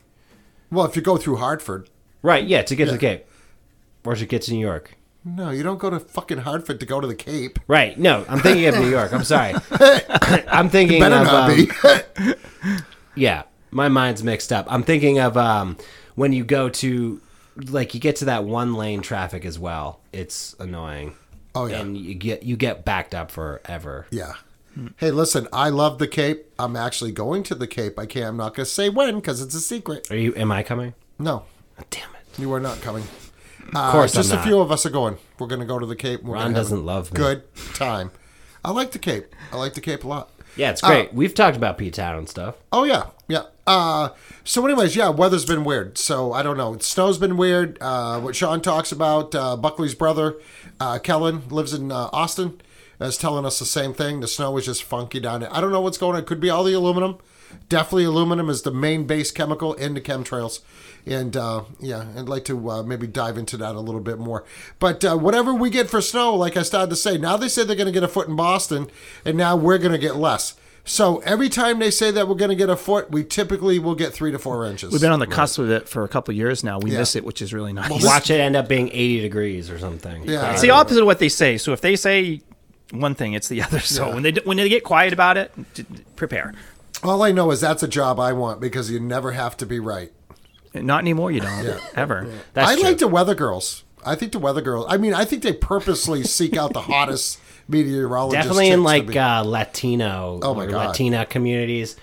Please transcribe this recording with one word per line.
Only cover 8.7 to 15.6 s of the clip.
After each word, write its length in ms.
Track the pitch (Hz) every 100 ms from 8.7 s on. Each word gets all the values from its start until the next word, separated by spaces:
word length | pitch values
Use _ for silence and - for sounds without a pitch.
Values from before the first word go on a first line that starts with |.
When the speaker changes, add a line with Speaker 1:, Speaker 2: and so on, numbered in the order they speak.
| 131
Speaker 2:
New 120 | 127
York. 220 | 131 117
I'm 100 | 123
sorry. 300 | - 147 110 -
Speaker 1:
<laughs> 40 | -
Speaker 2:
<coughs> 0 |
I'm 960 | - 277 269 - - - 175 - 156 180
thinking 300 | 190 175 165
Speaker 1:
Better 160 | 185 -
Speaker 2:
of, 80 | 160
Speaker 1:
not 240 | 139 131
Speaker 2:
um, 60 | 147
Speaker 1:
be. 800 | - - 143 - - - 202 - - - 185 190 147 - _ -
<laughs> 0 |
Speaker 2:
yeah, 280 | 127 80 - _ -
my 180 | 131 143
mind's 340 | 131 127 104
mixed 280 | 113 107 -
up. 120 | 113 -
I'm 140 | 127
thinking 360 | 120 160 143 139
of, 180 | 123 120
um, 400 | 117 107